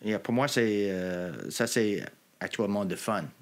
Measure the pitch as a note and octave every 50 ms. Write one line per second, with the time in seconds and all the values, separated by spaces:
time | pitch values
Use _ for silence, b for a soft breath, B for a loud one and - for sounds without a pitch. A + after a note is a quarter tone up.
0 | - G#2+ G#2+ F#2+ - - A#2 B2 C3+ C#3+ - B2+ A#2 A2 G#2 G2+ G2+ G2 F#2+ F#2
1 | F#2 F#2 F2+ F2+ F2+ F2+ D#2 - - - - - A#2+ A2+ - B2 A2 G#2+ G2+ F#2
2 | - - - _ _ _ _ _ - F2+ - - G#2+ G2 G2+ G#2 G2+ F#2 F2 -
3 | - - G#2+ G2 D#2+ C#2 - _